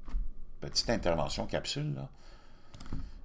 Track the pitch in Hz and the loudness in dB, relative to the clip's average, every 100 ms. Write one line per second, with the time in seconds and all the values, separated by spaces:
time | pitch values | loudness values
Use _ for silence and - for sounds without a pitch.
0 | - - - - - - 73 - - 104 | 0 2 2 0 -4 -4 -2 2 4 4
1 | 87 80 71 - 107 76 - 143 151 - | 6 6 4 2 0 0 0 0 0 -2
2 | - - - - - - - - - - | -6 -10 -16 -16 -16 -16 -14 -10 -2 -2
3 | - - | -2 -6